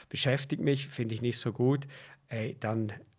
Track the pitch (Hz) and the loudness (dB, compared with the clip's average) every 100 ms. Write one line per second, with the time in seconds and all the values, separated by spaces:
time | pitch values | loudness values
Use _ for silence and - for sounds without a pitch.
0 | - 143 135 139 - 151 - 139 - - | -8 0 2 2 0 0 2 2 0 -4
1 | 113 110 120 117 120 107 127 139 - - | -4 0 -2 0 -2 2 4 4 -2 -16
2 | - - _ 113 113 - 107 113 107 - | -20 -20 _ -6 -4 -4 -2 0 -2 -6
3 | - | -14